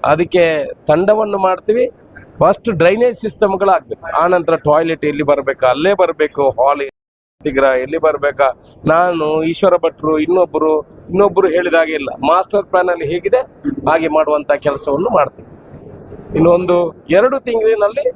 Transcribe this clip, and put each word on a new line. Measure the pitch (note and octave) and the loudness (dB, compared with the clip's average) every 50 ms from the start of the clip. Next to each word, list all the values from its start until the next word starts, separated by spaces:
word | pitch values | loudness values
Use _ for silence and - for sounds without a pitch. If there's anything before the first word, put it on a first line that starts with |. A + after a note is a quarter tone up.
| - | 2
ಅದಕ್ಕೆ | C3 D3 D#3+ F3 E3 - F3+ E3+ E3 D#3+ D3 C#3 - - _ - | 0 0 0 0 0 2 2 2 2 0 -2 -4 -6 -10 _ 0
ತಂಡವನ್ನು | - D3+ D#3+ F#3 G3 G#3+ G#3+ A3 G#3 G3+ G3 | 0 0 2 4 2 2 2 0 -2 -2 -2
ಮಾಡ್ತೀವಿ. | F#3+ F#3 F#3 F3+ _ - A3 A#3+ B3+ - _ _ - - - - - - - - | 0 0 0 -2 _ -2 0 0 -2 -2 _ _ -20 -20 -20 -20 -20 -20 -2 2
ಫಸ್ಟ್ | D3+ F3 G3+ - _ A#3+ | 2 2 2 0 _ -6
ಡ್ರೈನೇಜ್ | G3+ D3+ E3 F3 G3 A3 A#3+ B3 A3 - | -2 2 2 2 2 2 0 -2 -2 -4
ಸಿಸ್ಟಮ್ಗಳಾಗ್ಬೇಕು, | A3 G#3+ - - G#3+ G3 G3 F#3 G3+ G3 F#3 D#3 C3+ A#2 A2 _ - - - | -8 -10 -2 -2 -2 0 0 0 0 0 0 0 -2 -8 -14 _ -12 -6 -2
ಆ | D3 D#3+ | 0 0
ನಂತರ | F3 F3+ F3 D#3+ E3 E3 | 2 2 0 0 0 -2
ಟಾಯ್ಲೆಟ್ | D#3 - D3+ D3 D#3 E3 E3 D#3+ D#3+ - | 0 0 0 2 2 2 -2 -4 -4 -4
ಎಲ್ಲಿ | D3+ D3 C#3+ | -4 -4 -2
ಬರ್ಬೇಕಾ | D3+ C3+ C#3+ C#3 C3+ C3+ C3 - C3 | 0 0 0 0 0 -6 -4 0 0
ಅಲ್ಲೇ | B2+ B2+ C#3 D#3+ F#3+ G3+ | 0 0 2 0 0 2
ಬರ್ಬೇಕು, | F#3 F#3 E3 E3 - D3+ D3 - D3 C#3 C3+ | 2 0 -2 0 -2 -4 -4 -2 0 0 0
ಹಾಲ್ | - A2+ B2+ C#3 C#3+ C#3+ C#3 C3+ _ _ _ _ _ _ _ _ _ _ - | 0 2 0 0 0 -2 -6 -10 _ _ _ _ _ _ _ _ _ _ -8
ತಿಗ್ರ | D3+ C3 C3+ C3+ | -4 -2 0 2
ಎಲ್ಲಿ | C3+ C3 B2+ B2+ C3+ D#3 D#3+ | 2 2 0 -4 -4 -6 -2
ಬರ್ಬೇಕಾ, | D#3 D#3 D3 C#3+ C#3+ C#3+ C3+ - C#3 C3 B2 _ _ _ _ - - | -2 -2 -2 0 -4 -4 -2 0 0 0 -2 _ _ _ _ -6 -2
ನಾನು, | D3 D#3 E3+ F3+ F3+ F3 E3 D3+ D3+ D#3 D#3+ | 0 2 2 2 0 -2 -2 -4 -2 -2 -2
ಈಶ್ವರ | D#3+ E3 E3 - G3+ F#3 F3 | -2 -4 -2 0 2 2 2
ಭಟ್ರು, | E3+ D#3+ E3 D#3+ - D#3 D#3 D#3+ D#3 | 2 0 -2 -4 -4 -4 -2 0 0
ಇನ್ನೊಬ್ರು, | D#3 E3 F3+ F#3 F3 D#3 - D#3 D#3 D#3 D#3 D3+ | 0 0 2 0 0 0 0 -2 0 0 0 -2
ಇನ್ನೊಬ್ರು | D3 _ - - - - F3 F#3+ G3+ G3+ E3+ F#3+ F#3+ F3 | -4 _ -20 -20 -12 -6 0 0 2 2 2 2 0 2
ಹೇಳಿದಾಗೆ | D#3 F3+ F3 F3 D#3+ E3 D#3+ D#3 | 0 0 0 0 0 0 0 0
ಇಲ್ಲ, | D#3+ D3+ C#3 C3 - - B2+ | -2 -6 -6 -8 -8 -4 0
ಮಾಸ್ಟರ್ | C#3+ E3 F3+ F#3+ - - G3+ F#3+ | 2 2 2 0 0 -2 -4 -2
ಪ್ಲಾನ್ | - - F3+ F3+ F3+ | 0 0 0 0 0
ಅಲ್ಲಿ | F3 E3+ D#3+ | -2 -4 -4
ಹೇಗಿದೆ | C#3+ E3 F3 - G3+ A3 B3+ C4 - - - - C#4+ - - - - | -4 -6 -4 0 0 0 0 0 -4 -14 -10 -8 -8 -8 -4 0 0
ಹಾಗೆ | D#3 E3 D#3+ D#3+ | 0 2 0 0
ಮಾಡುವಂತ | D3+ D#3 D#3 D3+ D3+ D3 C#3+ - | 0 0 2 2 0 -2 0 -2
ಕೆಲಸವನ್ನು | D3 C#3+ - D3 C#3 C3+ - D3+ C#3 D3 F#3+ B3 | -4 0 0 -4 -4 -2 -4 -4 -2 -2 -2 0
ಮಾಡ್ತೀವಿ. | A3+ E3+ C#3+ C3 _ - - - - - - - - - - - - - - - - - - - - | 2 0 0 0 _ -18 -20 -20 -20 -20 -20 -20 -20 -20 -20 -20 -20 -20 -20 -20 -20 -20 -14 -6 0
ಇನ್ನೊಂದು | D3+ D#3+ E3+ F3 F3+ F#3 F3 F3+ F3 F3 D#3+ - - _ - | 2 4 4 4 2 2 0 0 0 0 -4 -8 -12 _ 0
ಎರಡು | D#3+ F#3+ A3+ C4 C#4 C4+ | 2 2 2 2 0 -2
ತಿಂಗಳಿನಲ್ಲಿ | _ B3 A#3 A3+ G#3+ A3 A3+ G#3 G#3 G3+ A3+ C#4 - B4+ B4 | _ -4 -2 0 0 0 2 2 0 -2 -2 -2 -4 -4 -6